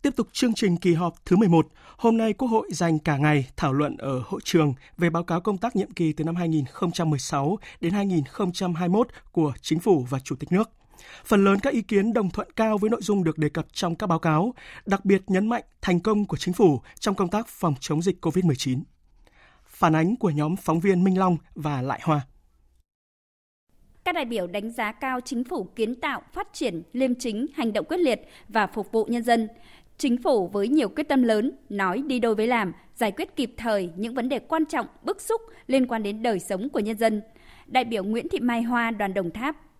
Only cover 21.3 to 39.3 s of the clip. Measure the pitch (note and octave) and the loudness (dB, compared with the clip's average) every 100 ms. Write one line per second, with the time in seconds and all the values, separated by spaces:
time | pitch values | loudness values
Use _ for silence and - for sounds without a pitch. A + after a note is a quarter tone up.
21.3 | E3 - - D3+ C#3 C3 - - D3+ B2+ | 0 -4 -8 -4 -4 -4 -4 0 0 -2
22.3 | _ _ _ _ _ _ _ _ _ _ | _ _ _ _ _ _ _ _ _ _
23.3 | _ _ _ _ _ _ _ F4+ F4 B3 | _ _ _ _ _ _ _ -4 -4 -2
24.3 | A3+ F3 G3+ A3 A#3 G#3+ G#3+ C4 B3+ B3 | -4 -4 -6 -8 -6 -6 -6 -6 -6 -6
25.3 | A#3+ B3 F4+ - - A3 B3 D4+ A3 - | -6 -4 -6 -8 -4 -4 -2 -6 -6 -10
26.3 | F4 G4 - B3+ E3+ E3 B3 C4 B3 A#3+ | -12 -10 -6 -6 -6 -8 -2 0 0 -4
27.3 | G#3 C#4+ - A#3 G#3+ - F4 D#4 A3 - | -4 -6 -4 -2 -2 -4 0 0 0 -6
28.3 | - - A3 G3 A3 G3 A3+ G#3+ A#3+ A#3 | -20 -4 -2 0 -4 -2 -2 0 -2 2
29.3 | A#3 A3 - - - - - C#4+ A#3+ A#3 | 2 0 -10 -20 -20 -20 -4 0 0 2
30.3 | G3+ F3+ G3+ G3+ D4+ G#3+ - D4 C#4 A#3+ | 2 2 -2 2 2 2 -4 0 2 4
31.3 | G#3+ A#3+ - - G3+ F#3+ G3 C#4+ B3 A3+ | 2 0 -6 -10 -2 -2 -2 -2 0 0
32.3 | G#3+ A3+ A#3+ F#3+ - - - A3 G3+ F4 | 2 0 0 -2 -6 -20 -4 -4 -2 -8
33.3 | - A#3+ - A3+ G#3 F3 E3+ A3+ C4+ B3+ | -4 -6 -4 -2 -2 -2 -6 -6 -4 -4
34.3 | C#4 - D#4+ D#4 B3 A3 - - A4 - | -4 -2 -2 -2 -4 -6 -8 -8 -8 -4
35.3 | A4+ - - - C4 B3+ A3+ G#3 G#3+ A#3 | -6 -6 -20 -2 0 0 -2 -4 -4 -2
36.3 | G3 - F#3+ C4 - G#3 G#3+ A3+ G#3+ - | -2 -4 -6 -4 -4 -4 0 0 0 -8
37.3 | - - - - B3+ A#3+ A3 F#3+ A3+ E4 | -20 -20 -20 -2 -2 0 -4 -2 -4 -4
38.3 | - A#3+ A#3 A#3 A#3+ A#3 G#3+ G3+ F#3+ F3 | -2 -2 -2 -2 -2 -2 -2 -2 -2 -4